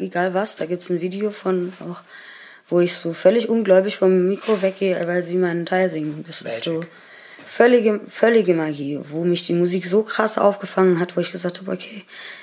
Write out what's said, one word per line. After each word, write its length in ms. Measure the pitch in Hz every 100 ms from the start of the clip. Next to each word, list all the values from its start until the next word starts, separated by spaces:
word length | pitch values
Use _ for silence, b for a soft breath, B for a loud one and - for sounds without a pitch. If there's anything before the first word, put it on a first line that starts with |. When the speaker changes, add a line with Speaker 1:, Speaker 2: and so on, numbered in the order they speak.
Speaker 1:
egal 340 | 190 180 185
was, 220 | 185 220 -
da 100 | 160
gibt's 240 | 175 -
ein 100 | 175
Video 300 | 180 190 208
von 420 | 208 190 185 180 185 170
auch, 120 | 175 - B B B B B -
wo 120 | 175
ich 140 | 175
so 180 | - 170
völlig 340 | 165 185 233 214
ungläubig 480 | 226 202 185 202 -
vom 320 | 190 185 180
Mikro 320 | 196 - 202
weggehe, 400 | 190 185 190 175 175
weil 160 | 175
sie 140 | 170 180
meinen 280 | 180 170 170
Teil 220 | 185 185
singen. 340 | 156 151 151 160
Das 160 | -
ist 200 | 117 117
so 120 | 170
Speaker 2:
Magic. 140 | 160 170 B B B B B
Speaker 1:
völlige, 560 | - - 240 247 214 208 -
völlige 460 | - 226 226 180
Magie, 460 | 165 156 147 143 147 143
wo 140 | 156
mich 200 | 175 175 -
die 80 |
Musik 320 | 175 175 185 175
so 160 | 208
krass 340 | 220 - 220 -
aufgefangen 640 | 202 196 185 190 185 170
hat, 160 | 175 175
wo 40 |
ich 120 | 170
gesagt 280 | 180 175 175
hab, 80 | 190
okay, 360 | 185 - 208 - B B B